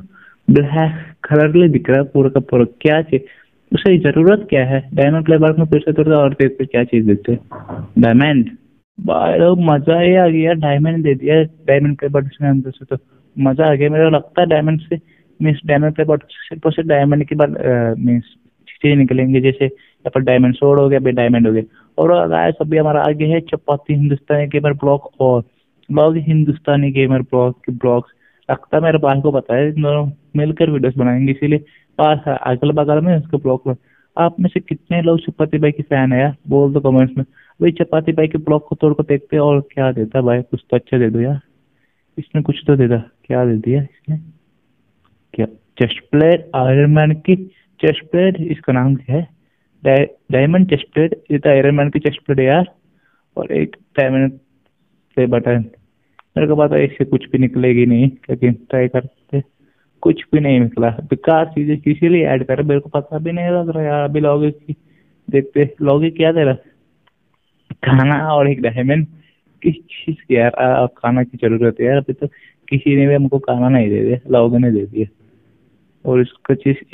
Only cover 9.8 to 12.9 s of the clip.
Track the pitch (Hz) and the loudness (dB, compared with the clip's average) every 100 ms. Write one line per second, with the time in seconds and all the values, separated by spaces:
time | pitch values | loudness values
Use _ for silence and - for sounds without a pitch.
9.8 | 156 165 175 185 175 160 160 165 151 143 | 2 0 2 4 2 2 0 0 0 0
10.8 | 160 165 156 131 139 156 160 _ - 139 | 0 -2 -2 -2 0 0 0 _ 0 0
11.8 | 147 143 143 143 139 - 143 135 131 - | 0 -2 -2 -2 -4 -4 0 0 -2 -10
12.8 | 139 | -10